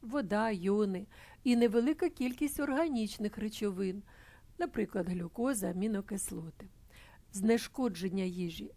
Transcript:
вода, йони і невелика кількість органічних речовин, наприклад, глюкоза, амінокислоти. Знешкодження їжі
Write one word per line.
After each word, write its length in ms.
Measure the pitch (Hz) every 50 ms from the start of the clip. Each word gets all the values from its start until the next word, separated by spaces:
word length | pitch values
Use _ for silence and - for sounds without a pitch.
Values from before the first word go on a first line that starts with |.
вода, 500 | - 220 254 294 226 170 202 208 226 226
йони 560 | 214 180 170 196 202 214 214 202 190 180 202 - - - - - - - -
і 120 | 247 240
невелика 540 | 233 233 233 196 233 233 277 311 - 359 330
кількість 500 | - - 247 254 247 - 302 285 - -
органічних 760 | 285 294 262 285 330 330 269 233 220 202 - - 208 208 -
речовин, 680 | 214 214 214 214 - 220 202 190 185 196 185 180 202 - - - - - - - - - - -
наприклад, 520 | - 349 - - 226 208 - - 202 170 180
глюкоза, 600 | 180 180 175 170 - - 233 262 277 202 190 185
амінокислоти. 1000 | 175 180 196 226 214 196 196 - 208 190 - - - - 165 160 - - 202 - - - - - - - - - - - - - -
Знешкодження 880 | 196 190 220 226 226 - - - - 254 240 180 165 180 190 175 190 185
їжі 480 | 185 175 180 180 170 160 - 214 - -